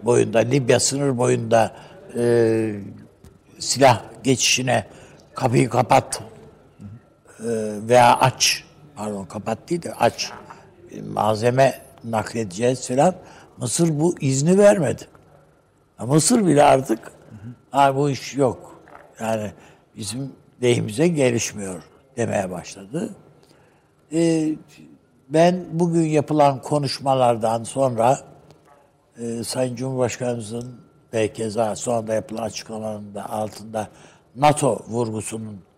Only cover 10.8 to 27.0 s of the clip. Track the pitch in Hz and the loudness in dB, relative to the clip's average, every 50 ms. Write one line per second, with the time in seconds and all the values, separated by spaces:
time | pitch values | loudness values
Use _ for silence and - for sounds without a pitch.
10.8 | - - - 107 104 104 104 104 104 107 110 104 110 123 123 131 135 131 123 - | -20 -20 -16 -14 -14 -8 -4 -2 0 0 0 0 0 0 2 4 4 4 2 -2
11.8 | - - - - - 117 113 110 104 - - 117 113 98 85 98 120 123 131 123 | -10 -20 -20 -18 -10 -6 -4 -4 -4 -4 -6 -6 -6 -6 -6 -2 -2 0 0 -2
12.8 | - - 123 131 147 185 180 180 - - - - - - _ - 123 120 - - | -4 -4 0 2 2 2 2 -2 -8 -20 -20 -20 -20 -20 _ -10 -8 -4 -2 0
13.8 | 170 165 156 143 156 175 175 - - 135 135 135 143 165 185 196 208 202 208 202 | 0 0 2 0 0 -2 -2 -2 -2 -2 -2 0 2 2 4 6 8 6 6 4
14.8 | 156 - 151 - - - - - _ _ - - _ _ _ _ _ _ _ _ | 2 -2 -2 -4 -8 -16 -20 -20 _ _ -20 -20 _ _ _ _ _ _ _ _
15.8 | _ _ _ - 104 117 139 160 - - 254 240 208 175 143 143 143 143 135 135 | _ _ _ -10 -4 0 2 2 4 4 2 2 4 4 4 6 6 6 6 4
16.8 | 131 - 113 - - - - - - - - 107 98 120 123 - _ _ - 139 | 2 0 -4 -6 -6 -10 -20 -20 -20 -20 -20 -20 -18 -18 -18 -20 _ _ 2 4
17.8 | 143 139 135 135 147 147 135 - - - - 135 139 120 98 - - - - - | 4 4 4 2 0 0 -2 -4 -8 -8 -2 0 0 0 0 -2 -8 -20 -20 -20
18.8 | - - - - - - _ - 117 110 113 110 107 101 87 - - - - _ | -20 -20 -20 -20 -20 -20 _ -8 -4 -4 -2 -4 -4 -6 -10 -14 -20 -20 -20 _
19.8 | _ _ _ - 110 101 104 127 139 131 - - _ _ _ - 123 123 120 117 | _ _ _ -14 -12 -10 -10 -10 -10 -10 -12 -16 _ _ _ -2 0 0 2 0
20.8 | 110 110 104 110 156 180 170 147 135 127 117 117 - - - 104 101 95 92 85 | 0 -4 -2 0 0 2 2 2 2 2 2 0 -2 -6 -8 -10 -10 -10 -10 -12
21.8 | - - _ _ _ _ _ 120 117 101 104 104 95 92 90 85 82 - - - | -14 -18 _ _ _ _ _ -6 -4 -2 -2 -2 -4 -4 -8 -10 -12 -14 -16 -18
22.8 | 98 98 123 165 214 226 196 - - _ _ _ _ _ _ _ _ _ _ _ | -14 -10 -8 -8 -8 -8 -10 -14 -20 _ _ _ _ _ _ _ _ _ _ _
23.8 | _ _ _ _ _ _ 151 165 170 165 165 160 156 156 156 156 - - - - | _ _ _ _ _ _ -2 0 0 2 2 0 0 -2 -4 -6 -10 -18 -20 -20
24.8 | 151 151 151 - _ _ _ _ _ - 135 160 165 175 180 180 175 160 156 165 | -20 -20 -20 -20 _ _ _ _ _ -2 2 4 4 4 4 0 -4 -6 -4 -2
25.8 | 175 170 165 170 165 156 156 151 143 - 151 151 143 143 139 127 - - 151 147 | 0 0 2 0 0 2 2 0 0 2 2 4 4 4 4 0 -2 -4 -2 -2
26.8 | 143 127 - - | -2 -2 -6 -4